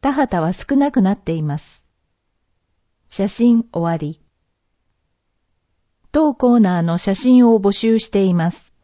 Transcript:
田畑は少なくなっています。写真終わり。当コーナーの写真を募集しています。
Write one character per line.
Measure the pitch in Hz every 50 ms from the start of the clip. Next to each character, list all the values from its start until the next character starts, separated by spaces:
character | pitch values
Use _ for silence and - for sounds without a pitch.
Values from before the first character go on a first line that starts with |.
田 | - 277 277
畑 | 269 285 247 - 175
は | 160 160 190
少 | - - _ 277
な | 277 277 285
く | 285 262 196
な | 190 202
っ | 196
て | _ - 165
い | 165 156
ま | 151 143 147
す。 | - - - _ _ _ _ _ _ _ _ _ _ _ _ _ _ _ _ _ _ _ _ _ _ _ _ _ _ _
写 | - - 196 190
真 | - - 233 240 233 226 226 _ -
終 | 170 170
わ | 170 165
り。 | 160 151 147 160 _ _ _ _ _ _ _ _ _ _ _ _ _ _ _ _ _ _ _ _ _ _ _ _ _ _ _ _ _ _ _ _ _ _ _ _ _ _ _ _
当 | 285 311 302 262
コ | _ - 247 240
ー | 240
ナ | 220 185 180 175
ー | 170
の | 170 165
写 | 175 - - 196
真 | - 262 254 254 254 247 233
を | 233 220
募 | 196 202 202
集 | - - 226 226 226
し | 220 -
て | - 202 196
い | 190 180
ま | 175 160 170
す。 | 170 - _ _ _ _